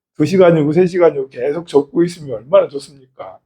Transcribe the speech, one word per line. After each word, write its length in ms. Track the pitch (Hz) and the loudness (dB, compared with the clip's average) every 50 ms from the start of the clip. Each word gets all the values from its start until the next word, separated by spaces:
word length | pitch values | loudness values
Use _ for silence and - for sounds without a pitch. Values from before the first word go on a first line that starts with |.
| _ _ _ | _ _ _
두 100 | - 151 | -4 -2
시간이고 460 | 147 190 185 185 175 170 160 143 147 151 | 0 2 4 4 4 4 2 0 0 2
세 120 | 175 185 | 0 0
시간이고 440 | 175 185 180 175 160 147 143 135 135 | 0 0 2 2 2 2 0 -6 -10
계속 380 | 135 131 120 143 147 170 165 - | -8 -6 -6 -4 -4 -6 -4 -2
접고 360 | - 139 143 - - 170 170 | 0 0 0 0 0 -2 -2
있으면 320 | 175 175 175 151 139 120 107 | -2 -4 -8 -12 -12 -12 -12
얼마나 300 | 113 135 180 196 175 139 | -4 0 2 2 2 0
좋습니까? 720 | 135 143 139 151 147 135 131 _ _ - - 95 - - _ | -4 -12 -14 -16 -20 -20 _ _ _ -20 -20 -20 -20 -20 _